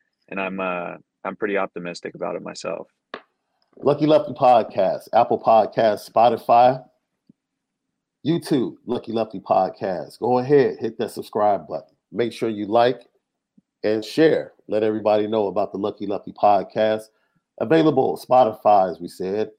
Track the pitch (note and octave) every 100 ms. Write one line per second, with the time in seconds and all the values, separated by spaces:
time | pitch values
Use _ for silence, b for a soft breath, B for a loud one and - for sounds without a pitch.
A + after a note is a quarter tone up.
0 | _ _ _ F#2+ F#2+ F#2+ F#2 F2 F2 E2+
1 | _ _ G2 F#2+ G#2+ G2 F#2+ F#2 F2 F2
2 | - E2+ F2 F2 E2+ F2 F2+ E2 - _
3 | _ - _ _ _ _ _ _ C3 D3
4 | D3+ D3+ D3 B2+ B2+ A#2+ G#2 - F#2 D2+
5 | - A2+ A#2+ A2+ - A2+ G2 - A2+ G2+
6 | - A2 A#2+ A2+ - A#2+ B2+ C#3+ - _
7 | _ _ _ _ _ _ _ _ _ _
8 | _ _ C3 E3+ - C#3 F#2 - - A#2+
9 | - A2+ A2 G2 - G#2 F#2 - G2+ F2
10 | C#2+ - A2 B2 B2+ D3 A#2 - A2 -
11 | G#2 - - A2+ G#2 F#2+ D#2 D#2 - _
12 | _ G2 A#2+ - A#2 G#2 G2+ A2+ A#2+ C3
13 | _ _ _ _ _ _ _ _ G#2+ A2
14 | G#2+ - D#3+ G2+ - _ - G#2 A2 A2
15 | G#2+ G#2+ G#2 A2 G2 F#2 G2 F#2+ G2+ -
16 | G2+ G2 - - G#2 G2+ F#2+ A2+ A2 A2
17 | - _ _ _ _ - A2+ D#3+ D#3 C3+
18 | A#2+ - - B2+ A#2+ A2 - G#2 F#2 D#2+
19 | F2 - F#2 G#2 G#2+